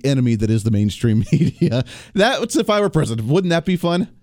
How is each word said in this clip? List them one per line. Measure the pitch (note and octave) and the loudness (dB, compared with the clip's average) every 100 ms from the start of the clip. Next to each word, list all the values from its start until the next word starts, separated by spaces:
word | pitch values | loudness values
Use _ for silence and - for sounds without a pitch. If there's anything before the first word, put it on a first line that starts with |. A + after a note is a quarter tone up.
| C3+ | 0
enemy | C3+ B2 A2+ | 0 2 0
that | G#2+ | 0
is | A2 | 0
the | G#2 | 0
mainstream | G#2 G#2 - A#2 A2 - | 0 0 0 0 0 2
<laughs> | |
media. | D3 D#3 - E3 B2+ B2+ - - | 0 0 0 -2 -2 -4 -10 -8
That's | - G#3 C4+ A3+ D#4 | 0 2 0 -2 -2
if | G#3+ | 0
I | D#4 | 2
were | G3+ | 2
president. | E3 A2 A2+ A2 | 0 -2 -4 0
Wouldn't | D#3+ F#3 | 0 2
that | E3 E3 | 0 0
be | F3+ | -2
fun? | E3+ E3+ - - | 0 -2 -4 -8